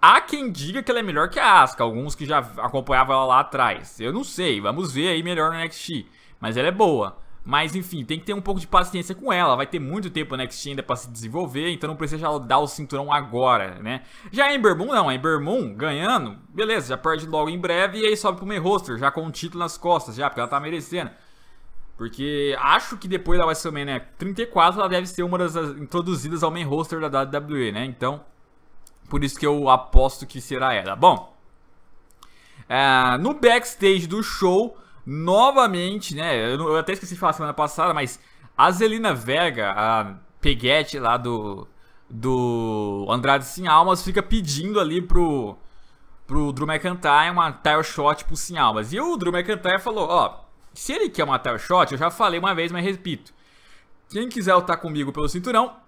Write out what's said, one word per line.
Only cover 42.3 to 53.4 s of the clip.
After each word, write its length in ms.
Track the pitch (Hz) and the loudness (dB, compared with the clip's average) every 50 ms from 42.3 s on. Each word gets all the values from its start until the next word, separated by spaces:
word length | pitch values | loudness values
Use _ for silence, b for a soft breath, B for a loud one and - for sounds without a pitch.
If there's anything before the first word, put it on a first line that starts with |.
| 131 127 123 123 117 117 113 113 110 107 104 104 101 101 101 98 | 0 2 2 0 0 -2 -2 -2 -2 -2 -2 -4 -4 -4 -2 -2
Andrade 340 | - 123 120 135 139 139 131 | -2 -2 2 2 2 2 0
Sem 240 | - - 180 180 175 | -4 -12 -8 0 6
Almas, 360 | 156 156 175 185 185 175 - | 6 6 8 6 4 0 0
fica 200 | 180 185 202 196 | -2 -2 -2 2
pedindo 560 | - - 220 190 151 143 139 165 196 214 208 | 2 0 0 2 0 -4 -4 -4 -2 0 0
ali 220 | 185 151 156 180 | 0 0 0 -4
pro, 560 | 175 180 - 180 175 165 151 139 117 104 98 - b b b b b b b b b b b b - | 2 6 6 6 6 4 2 -2 -4 -6 -10 -12 b b b b b b b b b b b b -10
pro 280 | - 127 147 151 143 135 | 0 0 2 2 2 -2
Drew 120 | 131 147 | -4 -4
McIntyre 640 | 151 156 151 - 185 180 180 175 156 143 147 156 170 | -4 -4 -4 -4 -4 -6 -4 0 4 4 4 4 4
uma 200 | 180 175 170 156 | 2 0 0 0
title 320 | 139 - - 151 151 156 156 | -2 -2 0 2 2 2 2
shot 400 | - - - 147 147 151 - - | -2 -4 0 2 2 2 0 0
pro 140 | - - 151 | -2 -2 -2
Sem 200 | - - 175 165 | -2 -8 -2 2
Almas. 360 | 139 117 107 110 107 107 151 | 2 2 2 0 -4 -4 -6
E 80 | 208 | -6
o 160 | 285 339 349 262 | -4 -4 -4 -2
Drew 160 | 185 170 175 | -2 -2 -2
McIntyre 460 | 175 175 180 214 190 180 180 185 190 | -2 -2 -2 -4 -4 -2 -2 -2 0
falou: 280 | - 247 220 214 180 151 | -2 -4 -4 -2 -2 0
ó, 380 | 175 175 131 98 - - - - - - _ - | 2 2 2 2 -2 -8 -20 -20 -20 -20 _ -20
se 220 | _ - - - 269 | _ -14 -8 -6 -2
ele 160 | 453 453 311 | -2 -2 -2
quer 140 | - - 160 | 0 -2 -2
uma 160 | 139 135 127 | 0 0 -2
title 180 | - 135 120 107 | -2 -2 -4 -4
shot, 340 | - - 175 185 165 135 | -2 0 2 2 2 2
eu 60 | 139 127 | 0 -2
já 140 | 151 170 | -2 -2
falei 280 | 170 - 233 202 170 170 | 0 0 0 0 0 0
uma 140 | 170 196 190 | -2 -2 -2
vez, 180 | 165 165 170 | -2 -2 -4
mas 140 | 175 180 170 | -4 -4 -4
repito. 480 | 196 196 180 185 180 156 - - - - b | -4 -4 -6 -8 -10 -10 -10 -10 -20 -20 b